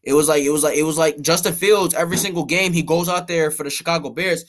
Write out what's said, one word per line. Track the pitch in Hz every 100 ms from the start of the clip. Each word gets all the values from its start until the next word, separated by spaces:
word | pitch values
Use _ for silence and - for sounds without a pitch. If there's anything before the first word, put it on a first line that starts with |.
it | -
was | 143 151
like, | 151
it | 139
was | 151
like, | 147 139
it |
was | 156 160
like | 160 147
Justin | 147 170 175
Fields, | 170 196 208 175
every | 170 170 175
single | 190 170
game | 147 170 190
he | 170
goes | 160 165 175
out | 180 175
there | 170 151
for | 151
the | 143
Chicago | - - 170 143
Bears, | 117 185 170